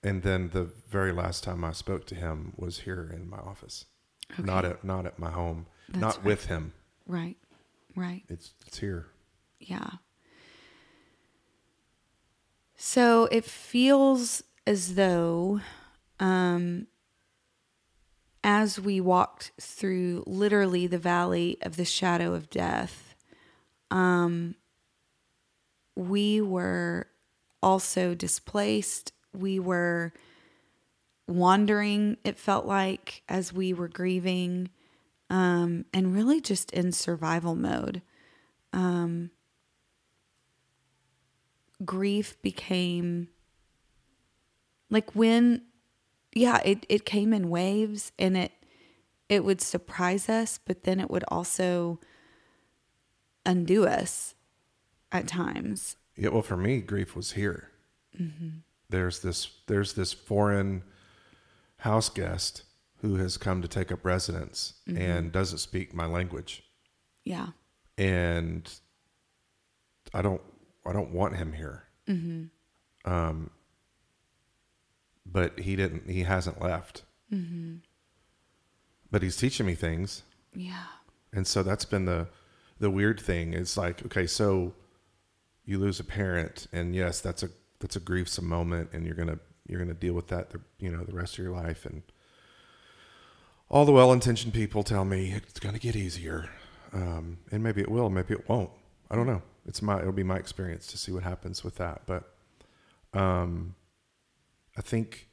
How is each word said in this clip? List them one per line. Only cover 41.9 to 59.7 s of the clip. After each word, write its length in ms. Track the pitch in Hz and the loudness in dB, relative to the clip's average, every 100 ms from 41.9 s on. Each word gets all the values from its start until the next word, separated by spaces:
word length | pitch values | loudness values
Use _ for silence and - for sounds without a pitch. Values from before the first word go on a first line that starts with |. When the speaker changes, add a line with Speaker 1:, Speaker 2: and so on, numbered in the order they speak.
| 190 196 202 208 - | 0 2 0 -2 -4
Speaker 2:
became, 840 | 196 - - 185 180 175 175 175 175 _ _ _ _ _ _ _ _ _ _ _ _ _ _ _ _ | -6 -6 -2 0 2 0 -2 -2 -6 _ _ _ _ _ _ _ _ _ _ _ _ _ _ _ _
like, 260 | 214 214 202 | 0 2 4
when, 480 | 226 233 240 240 - _ _ _ _ _ _ | 6 8 6 4 -2 _ _ _ _ _ _
yeah, 260 | 226 240 233 | 2 6 6
it, 220 | - 196 - | 4 2 2
it 160 | 208 - | 0 2
came 280 | 208 208 | 2 4
in 160 | 214 175 | 4 2
waves, 640 | 170 185 202 214 208 - - | 2 2 2 0 -2 -10 0
and 180 | 190 185 | 2 2
it, 140 | 180 _ _ _ - _ _ _ _ | 0 _ _ _ -20 _ _ _ _
it 160 | 208 | 2
would 180 | 196 185 | 4 2
surprise 680 | - 175 - - 180 196 - | 0 -4 -6 0 0 2 2
us, 300 | 220 226 - | 0 0 -6
but 200 | - 185 | -6 -2
then 160 | - 185 | 0 0
it 100 | - | 0
would 140 | 185 - | -2 -2
also 720 | 170 175 - 185 175 170 165 - - _ _ _ _ _ _ _ _ _ _ _ _ 185 | -4 -2 0 0 2 -2 -6 -12 -20 _ _ _ _ _ _ _ _ _ _ _ _ 2
undo 400 | 180 170 196 202 | 2 4 6 6
us 500 | - 185 - - - _ _ _ _ _ _ _ | 4 -2 -4 -8 -14 _ _ _ _ _ _ _
at 160 | 185 - | -4 -2
times. 720 | 175 170 - - 104 - - _ - | -4 -4 -4 -6 -6 -8 -12 _ -4
Speaker 1:
Yeah, 140 | 104 | 0
well, 120 | 113 | 0
for 160 | 104 90 | 0 -2
me, 240 | 98 131 | 0 0
grief 340 | 90 101 95 - | -2 -4 -4 -6
was 180 | 90 | -8
here. 380 | - 101 85 - _ _ _ _ - | -4 -4 -4 -12 _ _ _ _ -8
Speaker 2:
Mm-hmm. 300 | 170 151 165 160 - _ _ | -8 -8 -12 -12 -18 _ _
Speaker 1:
There's 300 | 95 90 - | -2 -2 -4
this, 300 | 92 85 - - | -6 -6 -8 -12
there's 260 | - | -2